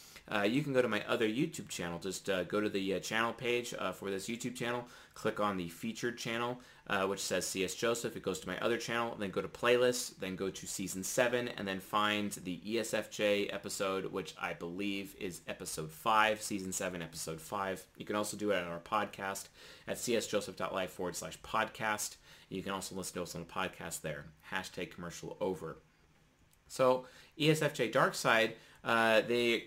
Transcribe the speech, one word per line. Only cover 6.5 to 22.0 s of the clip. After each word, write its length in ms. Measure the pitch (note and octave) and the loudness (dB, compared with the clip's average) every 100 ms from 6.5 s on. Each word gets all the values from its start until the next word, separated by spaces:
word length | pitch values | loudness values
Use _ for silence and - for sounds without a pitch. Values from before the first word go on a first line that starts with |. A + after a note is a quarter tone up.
| B2 - - - | -4 -10 -16 -2
uh, 180 | G2 G2 | 0 2
which 140 | G2 | 0
says 260 | - F#2 E2+ | 0 0 0
C 200 | F#2+ F2+ | 0 -2
S 80 | |
Joseph. 420 | - A#2 A#2 - F#2 | 0 0 0 -2 -4
It 80 | |
goes 160 | F#2+ F2+ | -4 -4
to 80 | F#2+ | -4
my 100 | F2+ | -2
other 180 | A2+ A2+ | 2 0
channel. 380 | - A#2 A#2 - | 0 0 -2 -2
Then 160 | G2 | -4
go 100 | F#2+ | -2
to 60 | F#2 | -4
playlists. 680 | - A#2+ B2 B2 B2 - - | 0 4 6 6 4 -4 -6
Then 200 | F#2+ F#2 | -6 -2
go 120 | F#2+ | -4
to 180 | - - | -4 -8
season 360 | - F#2 F#2+ | -6 -4 -4
seven. 460 | F#2 - A#2+ B2 A#2+ | -2 2 2 2 -2
And 180 | - G2 | -4 -4
then 140 | F#2+ | -4
find 500 | - G#2+ G#2 G#2 G2+ | 0 2 4 2 0
the 300 | E2+ F2 F2 G2+ | -4 -6 -6 -2
E 80 | A2+ | -2
S 140 | G#2+ | 0
F 160 | A2 - | -2 -2
J 400 | - G#2 G2+ G2+ | 0 4 4 2
episode, 560 | G2 G2+ - G2 F#2+ F#2+ | -4 -6 -2 0 0 -2
which 280 | F#2+ E2 - | -4 -6 -6
I 140 | F2 | -6
believe 640 | E2 E2+ F2+ G2+ G2 G2 - | -6 -6 -4 -2 -2 -6 -8
is 220 | F#2+ E2 - | -8 -8 -10
episode 440 | - F#2 - D#2 | -8 -6 -6 -8
five, 500 | - A2+ G#2+ A2 G#2+ | -2 4 6 6 4
season 300 | - G2+ F#2+ | -2 -4 -4
seven, 300 | F#2 F#2 F2+ | -2 -2 -4
episode 400 | E2 E2+ - D#2+ | -6 -6 -6 -8
five. 440 | - G#2 F#2+ F#2 - - | -6 -2 -2 -4 -8 -12
You 80 | - | -2
can 100 | G#2 | 0
also 220 | G#2 G2+ | 0 -2
do 140 | G#2 | 2
it 120 | F#2 | 2
on 80 | F2 | 2
our 80 | E2+ | -6
podcast 680 | - G#2+ G2+ - G2 G2 - - - - - | -2 0 0 -4 -4 -4 -10 -16 -20 -14 -8
at 120 | F#2+ | -4
C 180 | B2 A2+ | 0 0
S 120 | - | 2
joseph 280 | G#2 F#2+ F2+ | -2 -2 -4
dot 180 | F#2 | -2
life 180 | F#2+ F2+ | -2 -4
forward 240 | - F2+ E2+ | -4 -6 -4
slash 220 | E2 - | -8 -10
podcast. 760 | - A2 G#2+ - A2 G#2 | -2 0 0 0 -2 -2